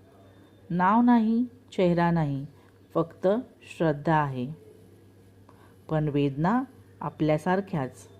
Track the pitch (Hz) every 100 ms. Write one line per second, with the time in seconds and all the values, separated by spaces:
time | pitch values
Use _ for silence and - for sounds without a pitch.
0 | - - - - - - - 175 185 220
1 | 240 240 220 226 247 - - - 180 175
2 | 170 170 147 139 139 - - _ _ 170
3 | 165 - 185 214 254 _ - - 165 147
4 | 143 156 147 127 123 156 - - - -
5 | - - - - - - - - - 156
6 | 151 143 143 135 170 240 269 - - -
7 | 147 - 156 156 185 185 196 160 127 -
8 | - -